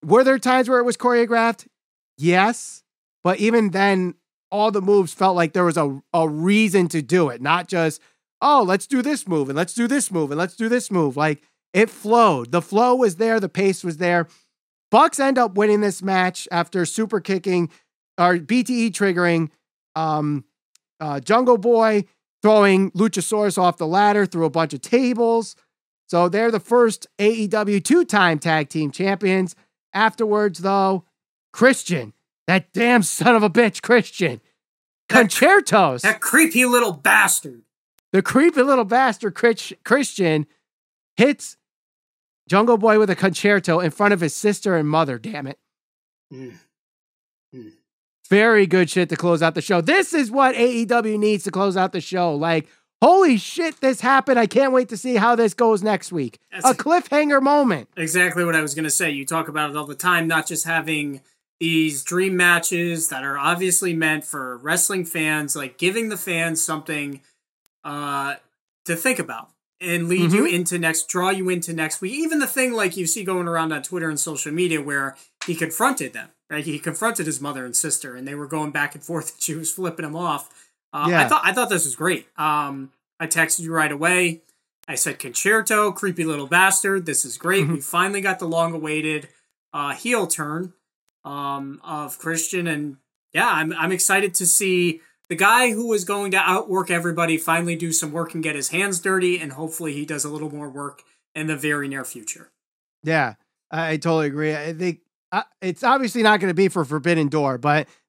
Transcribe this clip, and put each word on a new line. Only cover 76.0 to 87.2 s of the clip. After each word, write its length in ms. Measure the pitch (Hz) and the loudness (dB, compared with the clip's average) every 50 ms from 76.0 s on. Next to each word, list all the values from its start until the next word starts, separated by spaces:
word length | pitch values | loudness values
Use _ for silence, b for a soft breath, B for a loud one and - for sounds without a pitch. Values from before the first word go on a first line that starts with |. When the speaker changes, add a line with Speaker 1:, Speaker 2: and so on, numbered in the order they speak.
| 147 123 | -8 -10
Speaker 2:
them, 160 | - 113 - - _ _ _ _ | -10 -14 -16 -16 _ _ _ _
right? 140 | - 151 143 | -10 -8 -6
He 140 | 165 147 147 | -8 -10 -8
confronted 460 | - 165 143 - 220 233 226 226 165 | -8 -8 -6 -4 -4 -4 -2 -2 -6
his 140 | 156 147 127 | -6 -6 -8
mother 240 | 143 147 139 135 127 | -8 -10 -10 -10 -10
and 120 | 123 120 | -6 -6
sister, 380 | - - 151 - - - 135 123 | -4 -4 -2 -6 -6 -6 -12 -14
and 100 | 127 131 | -14 -12
they 80 | 139 143 | -12 -12
were 100 | 147 147 | -12 -10
going 240 | 139 160 156 151 151 | -8 -6 -6 -6 -4
back 240 | 139 147 147 143 - | -4 -4 -4 -4 -6
and 80 | 151 | -14
forth, 300 | - - 170 156 143 - - | -12 -8 -8 -8 -8 -8 -10
and 80 | _ | _
she 120 | - 165 160 | -8 -8 -6
was 160 | 165 156 151 | -6 -8 -8
flipping 320 | - 190 185 170 165 175 160 | -6 -6 -6 -8 -6 -8 -10
him 100 | 147 151 | -10 -8
off. 320 | 170 180 165 147 139 - - b b b b b b _ _ | -6 -6 -4 -6 -6 -8 -14 b b b b b b _ _
Uh, 140 | - 147 147 | -6 -4 0
I 40 | 165 | 2
Speaker 1:
Yeah. 180 | 175 160 139 117 | 4 2 4 4
Speaker 2:
thought, 140 | - - 165 | 2 2 2
I 80 | 185 | 0
thought 180 | 190 254 240 - | 0 0 0 0
this 140 | 202 165 - | -2 -2 -2
was 120 | 139 123 | -4 -6
great. 300 | - 156 180 170 - - _ _ | -4 -2 -2 -2 -4 -8 _ _
Um, 560 | - 151 156 151 147 143 139 139 135 135 135 _ _ _ _ _ _ | -6 -4 -2 0 -2 -2 -4 -8 -12 -14 -16 _ _ _ _ _ _
I 80 | 160 160 | -8 -4
texted 320 | - 165 160 160 - - | 0 0 0 0 -2 -6
you 120 | 165 160 | -6 -4
right 180 | 165 160 151 147 | -2 -2 0 -2
away. 520 | 147 143 160 175 180 180 180 170 165 165 _ _ _ _ _ _ _ _ - | -2 -2 0 0 2 2 0 0 -4 -6 _ _ _ _ _ _ _ _ -16
I 80 | - 143 | -10 -6
said, 220 | - - 156 135 - | -4 -4 -4 -6 -10
"Concerto, 680 | - 131 117 - - 196 214 220 190 - 220 208 214 208 | -14 -10 -8 -2 0 2 0 0 0 0 0 0 0 0
creepy 320 | 175 - 208 196 175 175 160 | -2 -4 -6 -6 -4 -4 -4
little 220 | 160 151 147 143 131 | -4 -4 -6 -4 0
bastard. 580 | 165 180 190 196 190 - - 196 196 190 170 | 2 2 4 4 2 0 0 -2 -2 -2 -4
This 180 | 165 135 - | -4 -4 -4